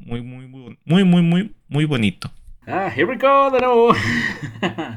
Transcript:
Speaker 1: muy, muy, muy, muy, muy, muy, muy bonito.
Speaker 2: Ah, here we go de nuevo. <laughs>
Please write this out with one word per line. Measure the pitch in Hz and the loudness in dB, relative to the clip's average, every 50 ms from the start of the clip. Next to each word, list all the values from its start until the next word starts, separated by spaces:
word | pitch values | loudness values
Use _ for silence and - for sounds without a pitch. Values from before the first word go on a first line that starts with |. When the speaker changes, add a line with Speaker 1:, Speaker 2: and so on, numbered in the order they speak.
| - | -12
Speaker 1:
muy, | - 117 120 | -12 -10 -10
muy, | 120 123 127 127 131 | -10 -12 -16 -18 -20
muy, | 127 127 135 127 117 110 _ _ | -20 -20 -20 -20 -20 -20 _ _
muy, | 135 160 196 196 | 2 2 4 6
muy, | 180 175 175 170 | 6 6 4 4
muy, | 165 170 180 208 - - - _ | 4 2 0 -2 -4 -10 -18 _
muy | - 135 147 156 | -6 -2 -2 -2
bonito. | 151 147 120 110 101 90 - - - - - - - - - _ | 0 0 0 0 0 -2 -4 -12 -16 -16 -18 -20 -20 -20 -20 _
Speaker 2:
Ah, | 110 135 180 196 175 - | -8 -6 -4 -4 -4 -2
here | - 160 | -2 -2
we | 240 262 | -2 -2
go | - 262 269 277 277 277 277 | 0 2 4 4 4 4 2
de | 262 247 | 2 0
nuevo. | 247 254 247 233 233 233 - - 101 - 240 240 226 - - - 147 - - - | 0 2 4 4 4 4 2 0 0 -2 -2 -2 -4 -4 -8 -10 -12 -14 -10 -6
<laughs> | 190 170 - - 156 127 117 | -6 -6 -6 -8 -10 -10 -12